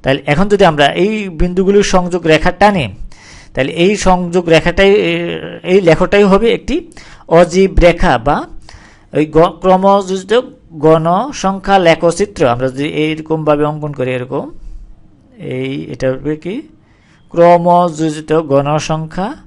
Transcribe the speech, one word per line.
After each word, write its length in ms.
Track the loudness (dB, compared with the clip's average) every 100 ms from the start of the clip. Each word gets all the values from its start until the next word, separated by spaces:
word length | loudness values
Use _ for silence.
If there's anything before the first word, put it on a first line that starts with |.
তাহলে 180 | -2 -4 -2
এখন 140 | 0 2
যদি 100 | 4 2
আমরা 140 | 4 0 2
এই 100 | -2 -2 -8 -4
বিন্দুগুলোর 460 | -2 0 2 2 2
সংযোগ 280 | 0 0 -4 0
রেখা 180 | 2 2 2
টানি, 240 | 0 2 -6 -10 -14 -16 -20 -20 -10
তাহলে 180 | -6 -4 0
এই 100 | 0 2 0
সংযোগ 360 | 0 0 -2 2 2
রেখাটাই, 360 | 2 2 4 4 2 -2 -6 -8 -12 -12 0
এই 80 | 2 4
লেখটাই 380 | 2 2 2 4
হবে 160 | 4 2 -2
একটি 180 | -4 -6 -6 -20 -20 -20 0 4
অজীব 320 | 4 2 2 4 4
রেখা 280 | 4 0 0 0
বা 100 | -4 -6 -16 -20 -20 -20 _ _ -4
ওই 80 | 0 2
গ-, 200 | 2 0
ক্রমযোজিত 720 | 0 2 4 2 0 -8 -2 -2 -2 -18 _ -2 2
গণ 220 | 2 2 -2 -4 -4
সংখ্যা 320 | -6 -4 0 2 4
লেখচিত্র। 540 | 2 0 0 -6 0 0
আমরা 140 | 0 -4
যদি 160 | -4 -6 -2
এইরকমভাবে 600 | -4 -4 -6 -4 0 0 -2
অঙ্কন 220 | -4 -10 -6
করি, 120 | -4 -4
এরকম, 280 | -6 -8 -8 -14 -16 -16 -18 -20 -20 _ _ -18 -10 -8
এই, 180 | -8 -8 -10
এটা 120 | -6 -4
হবে 220 | -4 -6 -8
কি 120 | -8 -10 -12 _ _ _ _ _ _
ক্রমযোজিত 1000 | 2 4 4 4 2 2 -2 -4 -6 -2 -2 0
গণসংখ্যা 760 | -2 0 -4 -4 -6 -6 -8 -8 -10